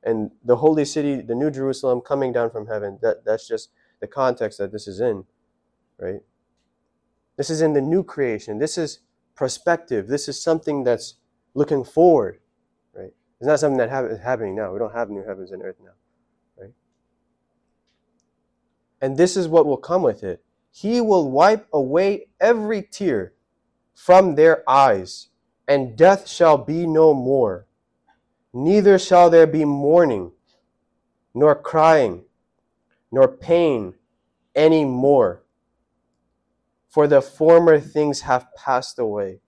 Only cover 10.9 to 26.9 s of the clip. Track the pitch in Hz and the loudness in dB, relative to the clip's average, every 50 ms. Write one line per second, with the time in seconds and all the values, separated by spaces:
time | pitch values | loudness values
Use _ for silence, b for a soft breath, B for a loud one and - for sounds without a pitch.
10.9 | 120 107 - - - _ _ _ _ _ _ _ _ 131 147 143 156 139 123 - | -2 -2 -4 -14 -20 _ _ _ _ _ _ _ _ -4 -2 -2 -2 -4 -4 -4
11.9 | _ - 165 180 165 139 110 92 85 _ _ _ _ _ _ _ _ _ _ _ | _ 2 4 4 4 4 0 -4 -8 _ _ _ _ _ _ _ _ _ _ _
12.9 | _ 98 98 95 _ _ _ _ _ _ 110 135 151 147 156 147 139 131 120 113 | _ -20 -20 -20 _ _ _ _ _ _ -2 -2 0 0 0 0 0 0 -2 -2
13.9 | 131 135 131 110 110 104 90 120 131 117 113 101 95 104 110 95 92 101 117 107 | -4 -6 -6 -6 -8 -10 -6 -6 -6 -6 -6 -8 -8 -8 -8 -8 -6 -8 -8 -8
14.9 | 107 117 117 101 104 98 98 110 98 95 95 90 98 95 101 95 92 _ 101 92 | -6 -8 -10 -8 -10 -14 -12 -12 -14 -14 -14 -18 -18 -16 -16 -16 -18 _ _ _
15.9 | 95 _ _ _ _ _ _ _ _ _ _ _ _ _ 98 101 120 _ _ _ | _ _ _ _ _ _ _ _ _ _ _ _ _ _ -20 -20 _ _ _ _
16.9 | _ _ _ _ _ _ _ _ _ _ _ _ _ _ _ _ _ _ _ _ | _ _ _ _ _ _ _ _ _ _ _ _ _ _ _ _ _ _ _ _
17.9 | _ _ _ _ _ _ _ _ _ _ _ _ _ _ _ _ _ _ _ _ | _ _ _ _ _ _ _ _ _ _ _ _ _ _ _ _ _ _ _ _
18.9 | _ _ - 135 135 135 170 185 185 196 180 160 156 170 156 151 139 127 - - | _ _ -8 -8 0 0 0 0 2 -2 -4 0 0 0 0 0 -4 -6 -6 -4
19.9 | 170 185 185 131 104 - - 98 87 - _ _ _ _ _ _ _ - - 202 | -4 -2 -2 -2 -4 -4 -10 -12 -12 -12 _ _ _ _ _ _ _ -12 -8 -4
20.9 | 233 247 233 214 202 185 160 139 131 - 170 196 220 214 214 _ - 151 139 127 | -4 -2 0 0 0 0 0 0 0 2 4 4 2 0 -4 _ -4 -4 -4 -2
21.9 | 139 165 190 196 208 - - _ _ _ - 214 240 233 214 208 220 208 190 _ | -2 0 0 0 -2 -6 -10 _ _ _ 0 0 0 0 -2 -6 -6 -8 -8 _
22.9 | - - 208 180 135 107 92 90 _ _ _ _ _ _ _ _ _ _ _ _ | -14 -6 -4 -4 -4 -4 -6 -8 _ _ _ _ _ _ _ _ _ _ _ _
23.9 | _ _ - - 180 185 190 185 156 143 156 165 160 - - - 127 139 139 131 | _ _ 2 6 6 6 6 4 2 4 4 4 4 2 0 0 4 4 4 4
24.9 | 110 98 92 90 - - - _ _ _ _ _ _ _ _ - 143 139 131 127 | 2 0 -4 -10 -16 -20 -20 _ _ _ _ _ _ _ _ -2 -2 -2 -2 -4
25.9 | 113 110 156 185 196 190 - - - - 175 165 151 139 - - 151 165 175 170 | 0 4 4 4 4 2 -2 -14 -4 2 4 4 4 2 0 -4 -6 -6 -4 -2